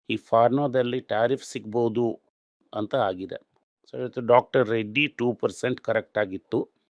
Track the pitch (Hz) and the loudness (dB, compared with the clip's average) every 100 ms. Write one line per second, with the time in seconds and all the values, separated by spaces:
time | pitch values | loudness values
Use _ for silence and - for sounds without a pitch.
0 | - 110 - 113 120 135 143 127 120 127 | -8 -6 2 4 4 4 0 0 0 -2
1 | - 107 120 131 - 127 107 117 117 110 | -2 0 0 0 -6 -12 -4 0 0 2
2 | 117 - _ _ _ _ - 107 107 135 | -2 -4 _ _ _ _ -12 -8 -2 0
3 | 101 92 95 - _ _ _ _ _ 127 | 0 -2 -8 -12 _ _ _ _ _ -10
4 | 127 131 117 120 - 135 110 113 107 117 | -8 -4 4 4 6 2 2 0 -2 -2
5 | 147 - 120 113 120 95 123 127 - 110 | -2 -2 -2 0 -4 -2 -6 -4 -2 -2
6 | - 107 101 92 - 120 - _ _ | -2 -4 -4 -6 -4 -4 -4 _ _